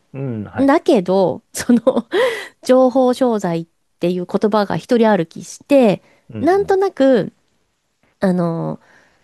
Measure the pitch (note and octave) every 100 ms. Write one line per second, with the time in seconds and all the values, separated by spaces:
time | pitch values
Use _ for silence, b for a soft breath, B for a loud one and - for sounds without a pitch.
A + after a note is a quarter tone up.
0 | _ C3+ C3+ A2+ G2+ - C4+ D#4 - B3+
1 | F3+ F#3+ F3+ - _ - - A#3+ - -
2 | - F4+ B4+ A4 - _ - B3+ C4 B3
3 | B3+ B3 B3+ A3 F#3+ E3+ E3 _ _ _
4 | F3 F3+ F3+ G3+ G#3+ G#3+ G3 F3 - A#3+
5 | A3+ G3+ D#3+ - E3+ - - C#4 A#3 E3+
6 | b b b G#3+ C#4 G4 G4 F#4+ G4 -
7 | C4+ B3 - - _ _ _ _ _ _
8 | _ - G3 F3+ E3+ E3 D#3 D#3 b b
9 | b b